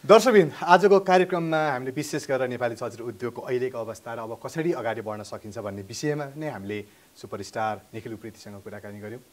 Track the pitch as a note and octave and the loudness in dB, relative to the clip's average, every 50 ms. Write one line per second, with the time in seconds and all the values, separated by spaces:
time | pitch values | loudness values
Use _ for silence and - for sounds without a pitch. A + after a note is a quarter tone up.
0 | - C#3 G3 A3+ G#3 B3+ A3 G#3 F3 D3 - - E3+ E3 F3 F#3 F#3+ G3+ G3+ F#3+ | 10 10 8 10 10 8 6 6 6 6 0 -6 6 6 6 8 8 6 6 6
1 | F#3+ F#3+ F3+ F#3 F3+ F3+ F#3 F3 E3 D#3+ D#3+ D#3 D#3 D3+ C3+ B2 B2+ C3 B2 D3+ | 6 6 6 6 6 4 0 -2 0 0 0 0 0 0 -2 -2 -4 -6 -6 -6
2 | C#3+ - - D3 - - C3+ B2+ C3 B2 B2 A#2 B2 A#2+ A#2 G#2+ B2 A#2 G2+ G#2+ | -6 -4 -6 -6 -2 -2 -2 0 0 -2 -2 -2 -2 -4 -4 -4 -8 -10 -10 -8
3 | A#2 A#2+ A2 G2 B2 A#2 A2 B2 A#2 C#3 B2+ B2 B2+ B2+ A2+ A#2 A2+ A2 G#2+ - | -10 -10 -8 -6 -8 -8 -8 -8 -6 -4 -2 -2 -2 -4 -6 -8 -8 -10 -10 -12
4 | _ A#2+ A#2 A#2 A2+ A2 A2+ - - B2+ - D#3+ D#3 E3+ E3+ - C#3+ A#2 A2 A#2 | _ -12 -10 -10 -10 -10 -12 -10 -12 -10 -8 -4 -4 -4 -4 -2 -4 -4 -4 -4
5 | G#2 G#2+ G#2+ G#2+ G2+ - A2 G#2+ - G#2+ G2 A2+ G2+ G#2 G2 G2+ G2 G2 A#2+ - | -6 -8 -8 -10 -10 -12 -14 -14 -14 -14 -14 -10 -10 -8 -10 -10 -12 -12 -12 -6
6 | - D3+ D3 D3+ D3 C#3 C3+ D3+ D#3 D3+ B2 G2+ G2 G2+ G#2 G#2 - - _ _ | -4 -4 -4 -4 -6 -10 -10 -10 -10 -10 -10 -10 -10 -8 -8 -10 -10 -14 _ _
7 | _ _ _ - - G#2+ A2 G2+ G2 - - A2+ A2 A2 G#2+ G2 - _ - A2+ | _ _ _ -20 -16 -14 -12 -12 -12 -10 -6 -4 -4 -4 -4 -8 -12 _ -16 -14
8 | G#2+ A#2+ A2+ G#2 - A2+ G2+ - - A2 G#2 G2+ G2 A2 G#2 G#2 G2+ G#2 G2+ G#2 | -12 -12 -14 -14 -14 -18 -18 -18 -20 -18 -18 -16 -16 -16 -16 -14 -16 -16 -16 -14
9 | G2+ G#2 A2+ B2 _ _ | -14 -14 -16 -16 _ _